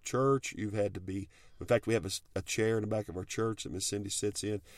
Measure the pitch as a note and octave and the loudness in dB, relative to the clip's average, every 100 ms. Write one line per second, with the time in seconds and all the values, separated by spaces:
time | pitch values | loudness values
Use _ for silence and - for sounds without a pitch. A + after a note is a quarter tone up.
0 | - B2+ C3+ C#3 - - G#2 G#2+ G2+ F#2+ | -2 2 4 4 0 -4 -2 0 0 -2
1 | F#2 F#2+ G2 - - - F2 A#2+ - A2+ | -6 -6 -6 -12 -20 -6 2 2 4 2
2 | E2+ - - - - - A2 A2+ G#2+ A2 | 2 -6 -6 -6 -2 2 4 4 2 0
3 | G#2 F2 F#2+ - A2+ A2 - F#2 - G2+ | -2 -6 -6 0 0 -2 -6 -4 -2 -2
4 | G2+ - G#2 G2+ G#2 G#2 - | -2 -2 -2 -2 -2 -4 -6